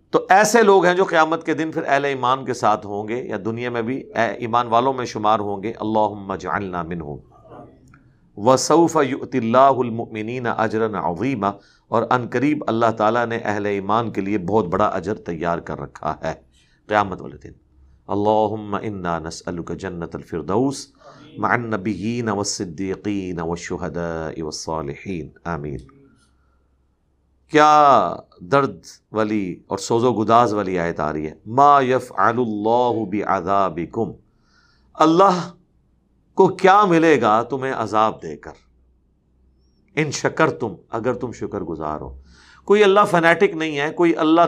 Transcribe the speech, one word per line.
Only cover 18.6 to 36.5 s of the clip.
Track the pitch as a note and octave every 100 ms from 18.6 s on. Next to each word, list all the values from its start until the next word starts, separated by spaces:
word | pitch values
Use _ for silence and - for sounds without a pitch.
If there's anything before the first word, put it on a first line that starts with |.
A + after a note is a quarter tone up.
| G#2 G2+
انا | A2 G2 F2 E2
نسألک | D#2+ - - F2 D#2+ E2
جنت | F#2+ F2 E2 D2
الفردوس | - E2+ D2+ G2+ C#3 - - _ - - - -
مع | G#2
النبیین | A#2 A#2 G#2+ G#2 F2 G#2+ A#2+ A2
والصدیقین | G2+ G2+ - F#2 D2 F#2+ F#2 G#2 G2+ F#2 F2
والشہداء | E2 E2+ - F2 F2 D#2+ E2+ D#2+ D#2+ -
والصالحین، | D#2 - - D#2+ C#2 C#2+ - F2 C#2+ _
آمین۔ | E2+ E2 D2 C2 - _ _ _ _ _ _ _ _ _ _ _ _ _ _ _ -
کیا | D3+ D3+ D3+ C#3+ A#2+ F2 - - -
درد | F2+ C#3 C#3 E2+ - - _
والی | G#2+ G#2+ G#2+ F#2 - -
اور | G2
سوز | - A#2
و | B2
گداز | G#2 G#2+ A#2 A#2+
والی | G#2 F#2+ F2+
آیت | E2+ E2
آ | D2+
رہی | D2+ D#2
ہے، | D#2 G#2
ما | B2 C#3+ C#3+
یفعل | B2+ B2+ B2 - G#2 A#2+
اللہ | A#2 G#2 G#2+ A#2+ B2 A2+ G#2
بعذابکم، | G2+ - F#2+ F2 G2 F#2+ D#2+ D#2+ A2+ G2 - _ _ _ _ _ _ _
اللہ | - D#3+ F4+ G3 - - - _ _ _ _ _ _ _
کو | -
کیا | F#3